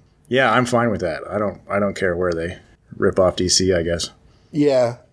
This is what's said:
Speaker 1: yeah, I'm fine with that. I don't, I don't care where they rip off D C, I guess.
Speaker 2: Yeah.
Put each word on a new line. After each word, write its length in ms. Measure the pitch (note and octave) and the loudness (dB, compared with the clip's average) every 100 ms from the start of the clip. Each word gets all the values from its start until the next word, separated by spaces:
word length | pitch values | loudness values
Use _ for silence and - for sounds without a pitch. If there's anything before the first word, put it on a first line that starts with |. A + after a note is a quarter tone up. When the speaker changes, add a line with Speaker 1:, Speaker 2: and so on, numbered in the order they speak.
| _ _ - | _ _ -4
Speaker 1:
yeah, 240 | B2+ B2+ | 0 2
I'm 140 | A2+ A#2+ | 2 2
fine 240 | A#2+ A#2 | 0 0
with 100 | F#2+ | -2
that. 220 | F2+ D2+ - | -4 -6 -6
I 80 | G2 | -4
don't, 220 | G#2 - - | -4 -6 -6
I 80 | G2 | -4
don't 160 | G2+ F#2 | -2 -2
care 180 | F#2+ | -2
where 180 | F2 F2+ | 0 -2
they 260 | E2 E2+ F2+ - _ _ - | -2 -6 -10 -18 _ _ -2
rip 220 | G2+ F#2 | 0 4
off 180 | F2+ - | 2 2
D 120 | F2+ | 0
C, 240 | - F#2 | 2 2
I 100 | F2+ | 2
guess. 280 | E2 E2+ - - _ _ _ | 0 -4 -6 -12 _ _ _
Speaker 2:
Yeah. 440 | D#3 D3 C3 A#2+ A#2+ _ | 0 2 2 2 -2 _